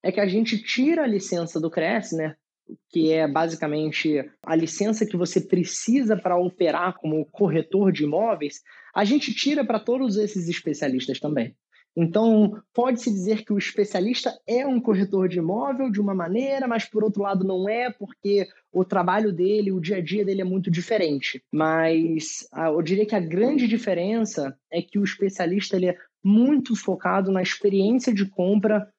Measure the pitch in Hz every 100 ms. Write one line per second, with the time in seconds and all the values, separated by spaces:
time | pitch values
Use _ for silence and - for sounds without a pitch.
0 | 185 190 202 196 226 214 - - 277 339
1 | 269 202 - 175 165 165 160 170 165 226
2 | - 160 156 - _ _ - - _ 175
3 | 156 160 151 147 165 165 156 151 156 151
4 | 156 147 131 _ - 165 160 - 208 220
5 | 214 175 175 180 - 180 170 - - 262
6 | 226 202 185 180 180 - 170 156 175 -
7 | 160 156 147 - 196 156 156 190 196 151
8 | 151 160 226 175 147 - _ - - -
9 | 208 285 - 214 277 294 240 220 226 254
10 | 262 196 208 190 170 170 - 143 143 127
11 | - 127 151 143 120 - _ _ _ -
12 | 165 208 226 220 208 - _ - 254 233
13 | 254 196 185 214 - 202 - - 202 185
14 | 196 247 240 - - 240 277 247 233 190
15 | 196 196 185 175 165 208 277 262 262 202
16 | 202 190 170 208 269 269 254 226 - 214
17 | 214 202 202 196 190 185 196 226 247 -
18 | 202 - 202 202 185 _ _ 180 185 196
19 | 180 196 220 170 185 214 202 185 160 190
20 | 160 202 196 196 185 190 185 165 170 220
21 | 165 139 - 127 _ 151 160 160 160 165
22 | 165 160 156 - - - 160 156 165 196
23 | 208 208 165 175 240 294 240 226 - 170
24 | 185 226 214 - 139 135 _ 170 190 202
25 | 190 - 196 190 170 196 - 190 180 180
26 | - _ 196 214 254 294 247 220 - 180
27 | 180 190 190 190 185 - 208 196 196 254
28 | 254 202 196 - 180 208 214 208 208